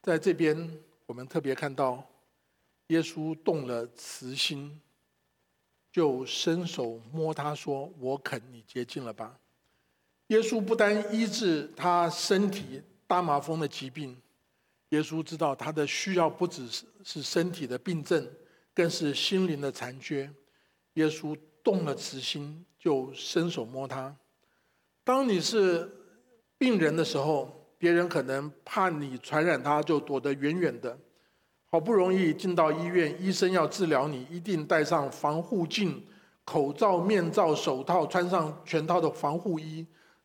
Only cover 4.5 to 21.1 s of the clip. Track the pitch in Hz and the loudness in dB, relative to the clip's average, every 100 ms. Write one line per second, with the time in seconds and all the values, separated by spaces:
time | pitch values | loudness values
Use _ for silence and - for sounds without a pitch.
4.5 | 143 143 151 _ _ _ _ _ _ _ | -4 -10 -16 _ _ _ _ _ _ _
5.5 | _ _ _ _ - 156 127 131 - 175 | _ _ _ _ 2 2 2 -4 -2 0
6.5 | 165 170 - 120 113 113 156 156 151 147 | 0 -2 -4 -6 -6 -12 -4 -4 -2 -6
7.5 | 147 - 139 151 170 127 139 - 127 120 | -6 -6 -6 -6 -8 -4 -4 -4 -8 -10
8.5 | 120 110 127 120 151 123 107 110 127 _ | -20 -12 -8 -8 -8 -10 -10 -14 -16 _
9.5 | _ _ _ _ _ _ _ _ 220 220 | _ _ _ _ _ _ _ _ 2 4
10.5 | 226 196 226 208 208 208 220 226 233 202 | -2 0 4 4 4 0 0 0 0 2
11.5 | 151 - - 180 175 170 160 - 190 202 | 0 -2 -2 2 4 2 -2 2 2 2
12.5 | 196 135 135 - _ _ 180 170 143 - | -2 -10 -14 -16 _ _ 0 2 0 0
13.5 | 160 147 - 131 127 139 123 _ _ _ | -4 -4 -6 -12 -10 -12 -14 _ _ _
14.5 | _ _ _ _ 151 151 160 151 160 156 | _ _ _ _ 0 0 -6 -6 -2 -2
15.5 | 135 151 156 143 - - 180 165 175 180 | -2 -4 -2 -2 -2 0 2 2 2 -4
16.5 | 160 120 - - _ - 156 135 180 175 | -4 -10 -10 -12 _ -12 -10 -2 0 0
17.5 | 175 131 123 - 165 139 160 - - - | -2 -6 -6 -4 -6 0 0 0 -16 -20
18.5 | _ _ - 165 - 151 131 - 190 185 | _ _ 0 2 2 -2 0 0 2 0
19.5 | 147 143 - 123 131 - 143 139 143 _ | 0 -4 -6 -10 -12 -6 -6 -6 -14 _
20.5 | _ _ _ _ - 156 | _ _ _ _ 0 0